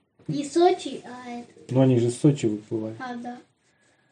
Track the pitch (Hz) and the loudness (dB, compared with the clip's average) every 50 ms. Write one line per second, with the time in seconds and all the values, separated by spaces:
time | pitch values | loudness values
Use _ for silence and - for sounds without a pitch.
0 | _ _ _ _ _ - 202 294 - - - 330 349 370 370 - - 294 254 - | _ _ _ _ _ -6 -6 -6 -6 -2 2 4 4 4 4 0 -4 -10 -12 -12
1 | - 240 247 247 247 240 240 240 - - - - - - 123 131 131 131 127 117 | -12 -14 -16 -14 -14 -12 -12 -12 -14 -16 -20 -18 -8 0 4 4 6 6 6 4
2 | 117 120 120 - - 151 143 - - 110 107 104 107 - 113 110 110 110 113 120 | 4 2 2 2 4 4 4 2 0 -2 -2 -4 -6 -6 -6 -6 -6 -6 -8 -10
3 | 262 247 247 240 240 247 247 247 - _ _ _ _ _ _ _ _ _ _ _ | -10 -10 -10 -10 -10 -12 -14 -14 -18 _ _ _ _ _ _ _ _ _ _ _
4 | _ _ | _ _